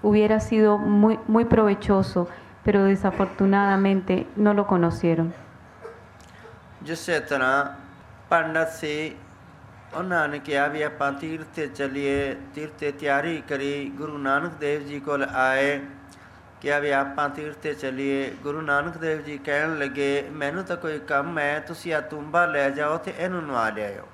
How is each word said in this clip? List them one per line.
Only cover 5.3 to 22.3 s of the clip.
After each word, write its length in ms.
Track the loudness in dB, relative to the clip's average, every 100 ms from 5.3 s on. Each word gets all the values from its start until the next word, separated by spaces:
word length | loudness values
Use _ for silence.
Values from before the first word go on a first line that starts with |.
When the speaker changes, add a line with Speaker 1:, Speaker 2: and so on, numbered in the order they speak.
| -4 -20 -20 -20 -18 -18 -18 -20 -20 -20 -20 -20 -20 -20 -18
Speaker 2:
ਜਿਸ 260 | -10 -8 -2 -2 0
ਤਰ੍ਹਾਂ 360 | 0 2 2 0 -8 -18 -20 -20 -20 2
ਪੰਡਤ 380 | 2 2 0 -2
ਸੀ, 480 | -4 -6 -4 -6 -10 -20 -20 -20 -20 -20 -20 -12
ਉਹਨਾਂ 340 | -8 -2 0 0
ਨੇ 120 | -4
ਕਿਹਾ 280 | -2 0 0
ਵੀ 140 | 0
ਆਪਾਂ 300 | -4 -2 -4
ਤੀਰਥ 340 | -2 -8 -10 -10 -8
ਤੇ 120 | -8
ਚੱਲੀਏ, 680 | -4 -4 -2 -2 0 -2 -6 -12 -12
ਤੀਰਥ 160 | -12
ਤੇ 200 | -6 -6
ਤਿਆਰੀ 520 | -4 0 0 0 -6 -6
ਕਰੀ, 400 | -4 -2 -4 -8
ਗੁਰੂ 280 | -10 -10 -6
ਨਾਨਕ 360 | 0 0 0
ਦੇਵ 300 | -6 -4 -4
ਜੀ 160 | -6 -10
ਕੋਲ 280 | -4 -2 -2 0
ਆਏ, 440 | 2 2 2 0 -6 -16 -20 -20 -20 -20 -20 -10
ਕਿਹਾ 180 | -2 -2
ਵੀ 120 | 2
ਆਪਾਂ 380 | 0 0 -2 -4
ਤੀਰਥ 260 | -4 -12 -8
ਤੇ 180 | -8
ਚੱਲੀਏ। 600 | -6 -6 -4 -2 -2 -4 -8
ਗੁਰੂ 180 | -8 -6
ਨਾਨਕ 360 | 0 0 0 -6
ਦੇਵ 240 | -4 -4
ਜੀ 160 | -6 -10
ਕਹਿਣ 400 | -2 -2 0 -2
ਲੱਗੇ, 500 | -4 -2 0 0 -4
"ਮੈਨੂੰ 320 | -6 -6 -4
ਤਾਂ 140 | -6 -6
ਕੋਈ 220 | -6 -8
ਕੰਮ 400 | -2 -2 0 -2
ਹੈ, 200 | -2 -2
ਤੁਸੀਂ 340 | -6 -12 -4
ਆ 80 | -4
ਤੂੰਬਾ 440 | -4 -12 -2